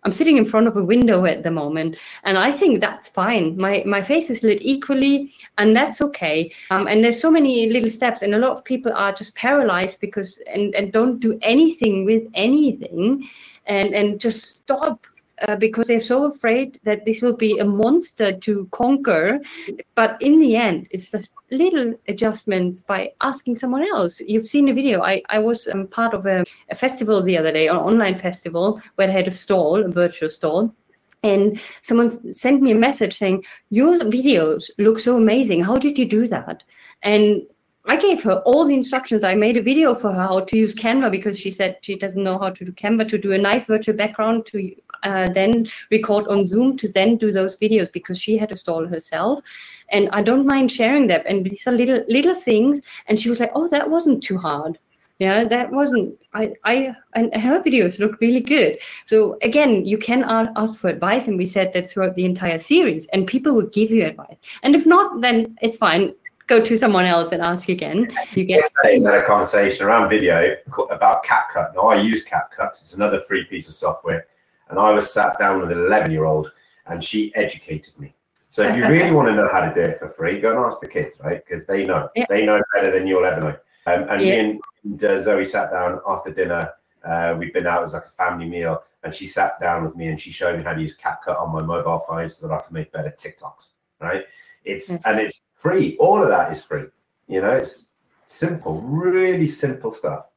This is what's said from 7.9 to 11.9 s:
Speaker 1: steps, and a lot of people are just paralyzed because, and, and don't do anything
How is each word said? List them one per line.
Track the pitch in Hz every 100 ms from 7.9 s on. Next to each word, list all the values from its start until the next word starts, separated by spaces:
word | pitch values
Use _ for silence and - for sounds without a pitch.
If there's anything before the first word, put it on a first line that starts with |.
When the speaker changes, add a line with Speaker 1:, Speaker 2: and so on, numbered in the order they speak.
Speaker 1:
steps, | 226 247 233
and | 202
a | 208
lot | 254
of | -
people | - 262 254
are | - 196
just | 196 214 -
paralyzed | 240 285 240 175 185 -
because, | 202 208 190 - -
and, | - 208 -
and | 202
don't | 220 240 240
do | 226 220
anything | - 247 320 320 220